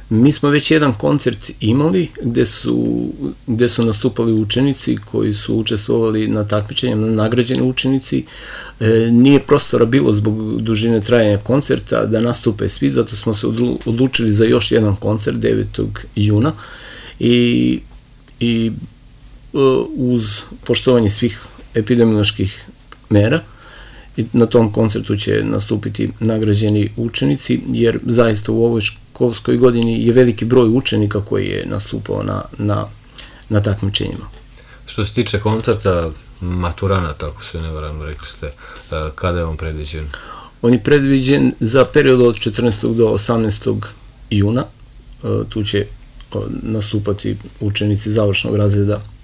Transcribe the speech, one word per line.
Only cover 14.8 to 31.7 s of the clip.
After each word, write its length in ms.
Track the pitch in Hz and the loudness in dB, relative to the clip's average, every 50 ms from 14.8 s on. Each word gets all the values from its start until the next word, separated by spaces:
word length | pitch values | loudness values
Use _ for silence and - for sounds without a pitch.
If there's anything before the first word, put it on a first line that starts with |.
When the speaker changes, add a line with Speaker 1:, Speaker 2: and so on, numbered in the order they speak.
| 110 104 101 | 2 2 0
Speaker 1:
koncert 420 | 98 - 107 107 110 - 123 117 117 | 0 0 -2 -2 -2 -2 -4 -2 0
devetog 680 | 113 113 113 107 104 101 - - 107 104 104 - - - - | 0 0 0 0 -2 -4 -4 -4 -4 -4 -6 -10 -12 -8 -4
juna 360 | 104 104 104 104 104 123 156 - - - - - - - - - - - - - - | 0 2 2 2 2 2 0 -2 -4 -10 -18 -20 -20 -18 -18 -18 -18 -18 -16 -6 -2
i, 600 | - 120 120 120 120 120 120 123 123 123 123 - - - - - - - - - - - - - | 2 4 4 4 4 4 2 2 2 0 0 -2 -6 -12 -20 -20 -20 -20 -20 -20 -20 -20 -8 -4
i, 320 | 117 117 117 117 113 113 104 - - - - - - - - - - - - - - - - | -2 0 0 0 0 -2 -4 -6 -10 -14 -16 -20 -20 -20 -20 -20 -20 -20 -20 -20 -16 -6 0
e, 40 | 147 139 131 131 120 117 - 311 240 | 2 4 4 4 2 0 -2 -4 -4
uz 440 | 127 123 123 117 110 107 - - - - - - - | 0 0 0 0 0 -2 -4 -4 -6 -10 -16 -10 -4
poštovanje 460 | - 120 - - 135 123 120 110 101 | 0 0 2 4 4 4 4 4 2
svih 360 | 101 - 123 117 - - - - - - - - - | 2 0 0 -2 -4 -6 -12 -18 -20 -20 -20 -6 -4
epidemioloških 920 | 117 107 110 123 120 117 113 110 104 101 - - - - 101 - - - - - - - - - - - - | -2 0 2 4 4 4 4 4 4 2 0 0 -2 -4 -4 -6 -8 -14 -20 -20 -20 -20 -20 -20 -20 -4 2
mera. 300 | 107 101 101 113 147 170 - - - - - - - - - - - - - - - - | 4 4 4 4 2 0 -2 -6 -16 -20 -20 -20 -20 -20 -20 -20 -20 -20 -20 -10 -6 -6
I 80 | 120 - - | -4 0 2
na 120 | 120 117 | 2 4
tom 260 | 110 - 120 113 107 104 | 4 4 4 4 4 2
koncertu 420 | 113 113 110 104 110 110 - 107 | 2 0 2 0 -2 -2 -2 -2
će 280 | 104 104 104 104 107 107 | -2 0 0 0 0 0
nastupiti 680 | 110 110 104 107 - 113 104 104 107 104 - 107 98 - - | -2 -2 -4 -2 -2 -4 -4 -4 -4 -4 -4 -4 -4 -4 -2
nagrađeni 720 | - 110 113 110 110 107 101 101 110 107 107 104 104 104 107 | -2 0 0 0 2 2 2 2 2 2 2 2 0 -2 -2
učenici, 640 | - 117 113 - - 139 143 143 131 - - 123 - - - 123 | -4 -6 -4 -2 0 0 0 0 0 0 -2 -2 -2 -2 -2 -2
jer 260 | 117 117 113 117 - - | 2 2 2 0 0 -2
zaista 460 | 127 113 120 120 113 107 101 - - | 0 2 2 4 2 2 0 -2 -2
u 140 | 110 113 117 | 0 2 2
ovoj 160 | 117 117 113 | 2 2 0
školskoj 760 | 104 - - - - - - - 127 120 113 - - 123 123 120 | -2 -2 -6 -8 -14 -16 -4 0 0 0 0 -2 -2 0 2 4
godini 480 | 131 123 120 117 117 117 113 113 113 | 4 4 4 4 2 0 0 2 2
je 80 | 117 117 | 4 6
veliki 320 | 127 127 120 107 - 110 | 6 6 4 2 0 0
broj 240 | 117 123 127 120 110 113 | 2 4 4 6 6 4
učenika 480 | 131 - - 117 110 104 104 - 101 | 2 0 0 0 0 0 0 0 -2
koji 240 | 101 - - 98 98 | -2 -2 -2 -2 -2
je 200 | - - - - | -2 -4 -4 -4
nastupao 580 | - | -6